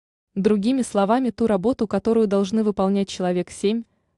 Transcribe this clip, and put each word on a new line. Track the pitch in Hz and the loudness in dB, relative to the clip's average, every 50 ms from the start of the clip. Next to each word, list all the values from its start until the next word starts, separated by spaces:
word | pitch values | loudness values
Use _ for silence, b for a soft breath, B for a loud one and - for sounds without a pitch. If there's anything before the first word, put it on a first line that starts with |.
| _ _ _ _ _ _ - | _ _ _ _ _ _ -6
Другими | 196 185 220 214 202 190 240 269 262 | 0 2 2 2 2 2 0 0 0
словами, | 233 - - 202 196 190 226 262 262 233 | -2 -2 0 0 2 2 2 0 0 -2
ту | - - 233 | -2 -2 0
работу, | 220 214 190 175 233 269 - 226 | 0 0 0 0 0 0 -2 -4
которую | - - 196 - 226 226 226 220 | -2 -2 -2 0 2 2 2 2
должны | 196 202 196 202 185 202 220 220 | 2 2 0 0 0 0 0 0
выполнять | 214 202 - 190 190 202 202 196 | 0 0 0 0 0 2 0 -2
человек | - - - 185 180 180 180 175 - | -4 -4 -4 -2 -2 -2 -2 -4 -6
семь, | - - - 202 226 233 226 _ _ _ _ _ _ | -8 -4 -2 -2 -2 -2 -6 _ _ _ _ _ _